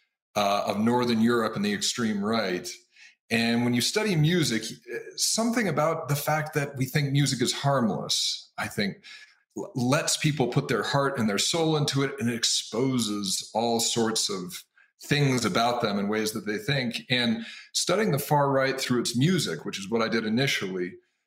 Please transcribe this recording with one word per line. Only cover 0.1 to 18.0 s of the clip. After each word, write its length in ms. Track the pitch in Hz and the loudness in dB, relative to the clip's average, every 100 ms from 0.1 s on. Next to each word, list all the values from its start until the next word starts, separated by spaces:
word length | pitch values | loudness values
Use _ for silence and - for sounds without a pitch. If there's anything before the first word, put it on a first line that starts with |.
| _ _ 104 | _ _ 0
uh, 280 | 101 101 110 | 2 2 0
of 120 | 101 | 2
Northern 440 | 113 123 120 113 | 4 4 4 4
Europe 340 | 117 120 110 - | 4 4 2 0
and 80 | |
the 100 | 101 | 0
extreme 480 | 98 - - 113 101 | 0 -2 0 0 0
right. 460 | 101 113 98 90 - - _ - - _ - | 0 0 0 -2 -6 -14 _ -20 -20 _ -2
And 340 | 113 117 117 | 0 2 2
when 100 | 123 | 2
you 60 | 120 | 2
study 380 | - 208 220 165 | 2 0 2 4
music, 460 | 156 180 127 110 | 4 4 2 0
eh, 340 | - - - - - - | -4 -12 -12 -12 -10 -4
something 540 | - - 233 240 202 | -2 0 0 0 0
about 400 | 143 156 160 127 | 2 0 0 -2
the 80 | 143 | -2
fact 360 | - 156 147 151 | 0 -2 -2 -4
that 200 | 139 127 | -4 -4
we 80 | |
think 300 | 131 151 139 | -2 -2 0
music 280 | 143 135 123 | 2 2 2
is 120 | 120 | 0
harmless, 1000 | - 143 135 110 82 - - - - - - | 0 0 2 2 0 -2 -2 -2 -6 -10 -8
I 100 | 107 | -6
think, 300 | - 101 - - - - _ _ - | -2 -4 -4 -14 -20 -20 _ _ -12
l-, 140 | 95 | -8
lets 440 | - 123 151 160 - | -2 2 2 0 0
people 300 | 156 139 120 | 0 2 0
put 200 | 143 143 | 0 0
their 160 | 110 | 0
heart 340 | - 143 139 - | 0 0 0 0
and 120 | 107 | 0
their 80 | 98 | 0
soul 400 | - 170 160 156 | 0 0 2 2
into 260 | 143 139 | 2 0
it, 80 | 139 - | -2 -2
and 100 | 220 | -2
it 60 | 117 | 0
exposes 1120 | - - - 107 135 - 104 104 98 92 - | 0 -2 -2 -2 0 0 0 -2 -2 -4 -4
all 260 | 110 117 113 | -2 0 0
sorts 500 | 113 120 113 110 - | 0 2 0 0 -2
of 360 | 95 90 - - _ _ _ | -4 -8 -12 -16 _ _ _
things 440 | - 143 143 127 107 | -2 2 4 2 2
about 360 | 107 120 120 | 2 2 2
them 160 | 110 101 | 0 0
in 120 | 101 | 0
ways 240 | 107 107 | 0 -2
that 120 | 110 104 | -4 -4
they 120 | 101 | -4
think. 480 | - 143 120 113 - | -2 -2 -2 -6 -2
And 360 | 123 120 113 - - - | 0 0 -2 -4 -14 -8
studying 400 | - - 190 | -4 0 0